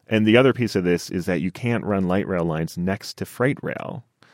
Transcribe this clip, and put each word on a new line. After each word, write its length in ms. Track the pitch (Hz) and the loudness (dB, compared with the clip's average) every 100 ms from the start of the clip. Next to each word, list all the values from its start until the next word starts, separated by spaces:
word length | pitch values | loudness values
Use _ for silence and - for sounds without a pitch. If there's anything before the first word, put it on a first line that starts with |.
| - | -2
And 200 | 110 110 | 2 6
the 100 | 117 | 8
other 160 | 131 | 6
piece 220 | 117 113 101 | 4 0 0
of 80 | |
this 260 | 87 87 - | 2 0 0
is 160 | 90 85 | -6 -2
that 160 | 87 | -2
you 80 | 87 | -2
can't 340 | - 117 117 | -4 -4 -4
run 240 | 98 98 90 | -2 -2 0
light 200 | 95 - | -2 -2
rail 180 | 90 85 | -2 -2
lines 320 | 78 80 - | -2 -4 -4
next 380 | 90 98 - - | -4 -4 -6 -10
to 80 | 95 | -12
freight 320 | - 127 - | -2 -2 -2
rail, 400 | - - - - - _ _ | -6 -8 -8 -10 -16 _ _